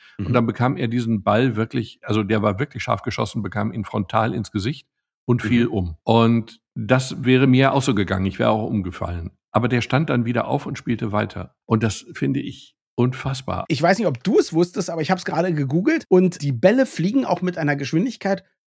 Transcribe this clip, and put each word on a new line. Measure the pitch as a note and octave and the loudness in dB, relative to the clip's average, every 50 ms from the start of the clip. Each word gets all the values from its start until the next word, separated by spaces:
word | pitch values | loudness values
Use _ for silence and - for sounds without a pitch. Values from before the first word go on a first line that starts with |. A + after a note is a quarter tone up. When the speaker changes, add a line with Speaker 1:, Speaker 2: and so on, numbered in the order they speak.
| _ - - - | _ -18 -12 -8
Speaker 1:
und | G2+ G2 | -4 0
Speaker 2:
Mhm. | B2 | 2
Speaker 1:
dann | B2 A#2 | 2 2
bekam | A#2 G#2+ - A#2 B2+ C#3+ | 2 0 0 0 0 0
er | - C3+ A#2 | -2 -4 -4
diesen | A#2 B2 A#2 A#2 A#2 G#2 F#2 | -2 -2 -2 0 -2 0 2
Ball | G#2+ G#2 A2 B2+ C3+ A2+ | 2 2 4 2 2 2
wirklich, | G#2 A2+ - - C3 A2 - - _ - | 0 -2 -2 -2 -4 -6 -6 -8 _ -6
also | - G#2+ G#2+ G#2+ | -2 0 0 0
der | F#2+ A2 G#2+ | 0 0 2
war | G2+ G#2 G2 F#2+ | 2 0 0 -2
wirklich | D3 - - A2 - | -4 -6 -8 -6 -4
scharf | - A2 - - | -2 -2 -2 -4
geschossen, | A#2+ - - A2 - - A2+ G2+ | -6 -6 -6 -6 -6 -4 -6 -6
bekam | G2 - G#2+ G#2 A2 - | -6 -4 -4 -4 -4 -4
ihn | A#2 G2 | -6 -8
frontal | - - G#2 G2 - - A2 A2 A#2+ G2 | -6 -4 -4 -4 0 0 0 0 0 -2
ins | - G#2 - - | -4 -6 -4 -4
Gesicht | G#2+ F#2 A#2 E3 - - _ _ _ _ _ _ _ _ | -4 -4 -4 -6 -8 -12 _ _ _ _ _ _ _ _
und | - B2 A#2+ - | 0 0 0 2
fiel | G#2 B2 A#2+ A#2+ | 2 2 2 2
Speaker 2:
Mhm. | A#2 - | 2 0
Speaker 1:
um. | G#2 F2+ E2+ D#2+ - - | -2 -4 -4 -6 -6 0
Und | - A#2 A#2 A2+ A2+ A#2 A#2 A2 - - - _ _ - | 2 4 6 6 6 4 2 0 -4 -10 -20 _ _ -10
das | - A2 G#2 B2+ C3 C3 - - - - | -6 0 2 2 2 2 0 -6 -2 2
wäre | B2 C3 B2+ C3+ | 4 4 6 6
mir | C3+ B2+ B2+ C3+ C3+ - | 6 6 6 6 4 4
auch | C#3 C3 | 2 2
so | - B2 | 2 2
gegangen, | G2+ G2+ E2+ G2 F#2 F#2+ | 0 0 0 0 -2 -2
ich | G2 - - | -2 -2 0
wäre | A#2+ A2+ | 2 2
auch | A2 A2 G#2+ | 2 2 0
umgefallen. | - - G#2 F2+ F2+ F2 - - E2+ F2 F2 E2+ E2 - _ _ _ | -2 -2 -2 -4 -4 -6 -8 -8 -6 -6 -6 -8 -10 -12 _ _ _
Aber | - A2 A#2 A#2+ | -2 0 0 2
der | B2+ B2 A2 | 0 0 0
stand | - - C3+ D#3+ D3 | 0 0 0 0 0
dann | C#3 B2 A2+ | 0 0 0
wieder | A#2 A#2+ A#2 - - | 0 0 -2 -2 -2
auf | C3 C#3+ - | -2 -4 -4
und | - C#3 - | -6 -10 -8
spielte | - - A#2+ G#2+ A#2+ A2 G2 | -4 -4 -4 -2 -2 -2 -2
weiter. | G#2 G#2+ - - G2 - - _ _ _ | -2 -2 -2 -4 -8 -12 -12 _ _ _
Und | - A#2 A2 A2+ | 0 0 2 2
das | A2 G2+ - - - - | 0 -2 -4 -10 -14 -8
finde | - C#3+ C#3 C3+ C#3 | -4 -2 -2 -2 -2
ich | - - - - - - _ _ _ _ _ | -4 -8 -10 -14 -18 -20 _ _ _ _ _
unfassbar. | - A#2+ B2 C3 - - C#3 C3+ - - - F2+ F#2 - - | 0 0 0 0 -4 -6 -8 -8 -8 -6 -6 -6 -6 -4 -4
Speaker 2:
Ich | D#3+ B2 D3+ | -2 2 2
weiß | E3+ G3 G3+ | 2 2 2
nicht, | A3+ - | 2 -2
ob | C3 - - | -2 -2 -2
du | F#3 A#3+ G#4 | 0 2 2
es | D#4 - E3 | 2 2 2
wusstest, | D#3+ F3 F3 - - F3 - | 2 2 2 0 -4 -6 -4
aber | E3 E3 D#3 | -4 -4 -2
ich | D3+ | -2
hab's | F#3 F3+ - | -2 -2 -2
gerade | - D3+ D3+ E3+ F#3 E3+ | -2 -2 0 0 0 0
gegoogelt | D3 C#3+ C3 C3+ E3+ F#3+ D#4 D#4+ D#4 - - | -2 -2 0 0 0 2 0 0 0 0 4
und | F#3+ F#3 F#3 F3+ F3 - D3 | 4 4 4 4 2 -2 -4
die | C#3+ C3 | -4 0
Bälle | A#2 A#2 F#3 A3+ C4 C4 | 4 4 4 6 4 2
fliegen | B3+ - - D#3+ F#3+ A3 C#4 B3 | 0 0 -2 -2 0 0 0 0
auch | - F3+ - F#3 | 0 -2 -2 -2
mit | F3+ F3 E3 | -4 -4 -2
einer | D3+ D3 D3 | 0 0 0
Geschwindigkeit | C#3 C#3 B2+ - D#3+ G3+ C4 A3 - - G3 G3 F#3+ - _ _ _ _ | -2 -2 -2 0 0 0 0 -2 -4 -4 -4 -4 -4 -6 _ _ _ _